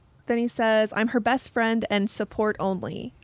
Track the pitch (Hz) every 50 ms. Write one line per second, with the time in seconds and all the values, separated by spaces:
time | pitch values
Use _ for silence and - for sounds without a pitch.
0 | _ _ _ _ _ - 240 233 233 240 - - 233 226 220 214 214 214 - -
1 | 220 240 - 254 208 240 247 269 - - - 247 226 226 226 226 214 - 202 208
2 | 196 214 - - 214 202 - - 220 214 208 - - 196 190 180 - 107 151 -
3 | - 247 - _